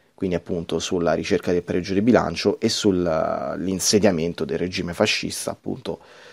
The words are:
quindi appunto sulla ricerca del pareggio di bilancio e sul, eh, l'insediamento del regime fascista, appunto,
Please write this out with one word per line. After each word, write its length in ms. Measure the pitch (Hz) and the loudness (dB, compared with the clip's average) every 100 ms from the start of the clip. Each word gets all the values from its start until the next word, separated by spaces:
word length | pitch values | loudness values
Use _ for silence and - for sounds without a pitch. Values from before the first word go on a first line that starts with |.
| _ _ | _ _
quindi 200 | 95 85 | -2 -2
appunto 440 | - 90 85 82 | -2 -6 -2 -4
sulla 340 | - 92 85 | -2 0 0
ricerca 380 | 82 82 95 - | 0 0 0 2
del 100 | 87 | -2
pareggio 320 | - 92 87 | 0 -4 0
di 80 | 98 | 2
bilancio 580 | 113 101 82 82 104 - | 4 4 4 0 0 0
e 100 | 113 | -2
sul, 360 | - 107 92 87 | 2 2 2 2
eh, 520 | 80 78 80 67 78 | 0 0 -2 -4 -4
l'insediamento 880 | 87 95 - 107 101 85 85 82 71 | -4 -2 2 4 4 2 -2 -4 -4
del 120 | 82 | -2
regime 360 | 90 95 87 | -2 -4 -6
fascista, 580 | 85 104 - 90 - - | 0 0 0 -4 -6 -8
appunto, 480 | - - 95 - 82 - - - | -8 -8 -8 -8 -10 -14 -20 -20